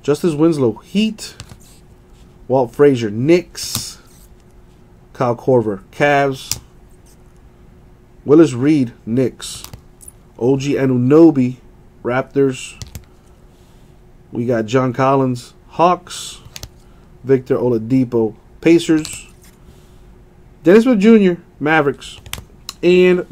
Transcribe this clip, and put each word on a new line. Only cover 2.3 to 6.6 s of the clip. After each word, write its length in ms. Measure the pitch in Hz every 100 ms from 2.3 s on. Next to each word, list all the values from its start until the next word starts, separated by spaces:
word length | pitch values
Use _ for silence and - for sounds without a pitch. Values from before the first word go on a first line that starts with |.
| - -
Walt 240 | 127 117
Frazier, 380 | - 147 127 110
Knicks. 880 | 107 135 175 - - - - - - - - - - - - - - - - -
Kyle 220 | - 123 117
Korver, 480 | - 127 110 98 -
Cavs. 680 | - 147 139 139 135 - -